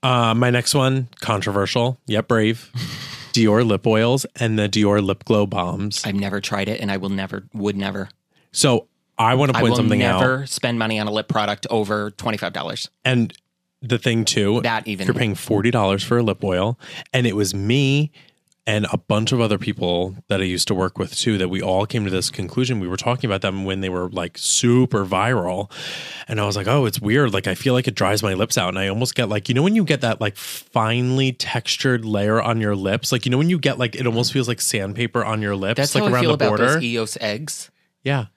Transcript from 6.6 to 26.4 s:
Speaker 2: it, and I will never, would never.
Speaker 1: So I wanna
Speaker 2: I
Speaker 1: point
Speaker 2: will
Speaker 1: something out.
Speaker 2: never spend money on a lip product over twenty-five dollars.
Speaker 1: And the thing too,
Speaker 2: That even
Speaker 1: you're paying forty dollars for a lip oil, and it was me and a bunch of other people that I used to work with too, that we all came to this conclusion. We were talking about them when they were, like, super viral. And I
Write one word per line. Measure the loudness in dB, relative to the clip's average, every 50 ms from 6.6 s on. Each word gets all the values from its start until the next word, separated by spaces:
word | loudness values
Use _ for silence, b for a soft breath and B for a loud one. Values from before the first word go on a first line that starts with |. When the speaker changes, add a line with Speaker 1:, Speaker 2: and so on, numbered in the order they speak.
| -2 -2
Speaker 2:
it, | -4 -4
and | -4 -4
I | -4
will | -4 -4 -4
never, | -4 -4 -6 -6 -8 -12 -12 -12 _
would | -4 -4 -2 -2
never. | -2 -4 -4 -4 -6 -8 -10 -12 _ _ _ _ _ _ _
Speaker 1:
So | _ 0 2 4 4 2 0 _ _ _ _ _ _
I | 2 4 4 6
wanna | 4 4 4 4
Speaker 2:
I | 4
Speaker 1:
point | 4 4 4
Speaker 2:
will |
Speaker 1:
something | 4 2 2 4 4 4
out. | 2 4 4
Speaker 2:
never | 2 2 2 0 -4
spend | -6 -6 -4 -2 -2 -2 0
money | -2 0 0 -2
on | -2
a | -2 -2
lip | -4 -2 _
product | -2 0 0 0 -2 -4 -4 -2
over | 0 0 0 0 -2 -4 -4 -6 -8
twenty-five | -6 -4 -4 -4 -2 -4 -6 -6
dollars. | -6 -6 -6 -6 -8 -10 -12 _ _ _
Speaker 1:
And | 2 2 2 2 0 -2 -12 _ _ _ _ _ _ _ _ -4
the | -2 -2 0
thing | 0 0 0 2 0
too, | 0 0 2 2 2 2 2 0
Speaker 2:
That | 0 -2 -2 -4 -6
even | -6 -4 -2
Speaker 1:
you're | -2 0
paying | 0 0 -2 -2
forty | -4 -2 0 0 2 2 2
dollars | 2 2 2 2 2 0 0
for | 0 0 2
a | 2
lip | 0 0 -2 -2
oil, | -2 0 0 0 0 -2 B B B B B B B -2
and | 2 2
it | 2 2
was | 2 0 0 0
me | -2 0 2 2 4 4 4 4 2 0 0 b b b b b b b b _ _ _
and | -2 0 0 0 -2 -4
a | -6
bunch | _ _ 0 0 2 0 0
of | 0
other | 2 2 0
people | -2 -2 -4 -4 -2 -2 -2 0 0 -2 -4 -6 -12 -6 _
that | -2 -2 0
I |
used | -2 0 -2 -2 -2
to | 0
work | 0 0 -2 -2 -4
with | -6 -6 -4
too, | -2 0 0 2 2
that | 0 -2
we | -2 -4 -2
all | 0 0 0 0
came | 0 -2 -2 -2
to | 0
this | -2 -2 -2 -4
conclusion. | -6 -6 -8 -6 -2 -2 -2 0 -2 -4
We | -4 -4
were | -6 -4
talking | -2 -2 -2 0 0 -2
about | -2 0
them | -2 -2 -2 -2 -4
when | -4 -4 -4
they | -4 -4
were, | -4 -4 -4 -4
like, | -4 -6 -6 -6 _
super | -6 -4 -2 0 2 4 4 6 6 4 4 2 0 0
viral. | 0 0 0 2 2 2 0 0 -2 -2 -4 -6 -8 B B B B B B B B B B B B
And | -4
I | -2